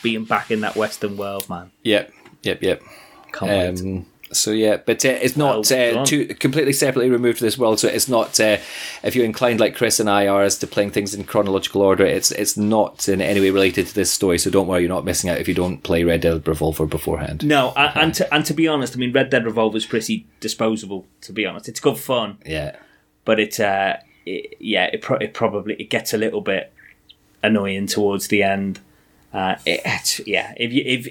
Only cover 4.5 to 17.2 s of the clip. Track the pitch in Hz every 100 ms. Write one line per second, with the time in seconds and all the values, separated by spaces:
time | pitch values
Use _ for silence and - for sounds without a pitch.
4.5 | 110 110 101 - 113 131 127 127 147 143
5.5 | 110 107 131 120 117 139 147 - - 143
6.5 | 139 139 139 143 131 123 120 120 113 113
7.5 | 120 117 110 117 113 - 120 - - 107
8.5 | 104 - - - - - 120 117 107 123
9.5 | 113 110 - 117 - 107 101 98 98 101
10.5 | 98 - - 101 104 101 101 95 110 101
11.5 | 95 - 98 98 95 95 80 - - 101
12.5 | - 104 110 98 - - 95 90 101 98
13.5 | 98 95 90 87 - 92 - 98 87 98
14.5 | 98 90 90 87 90 85 87 92 82 85
15.5 | 90 90 87 - 85 85 82 82 82 80
16.5 | 78 78 80 78 78 - 80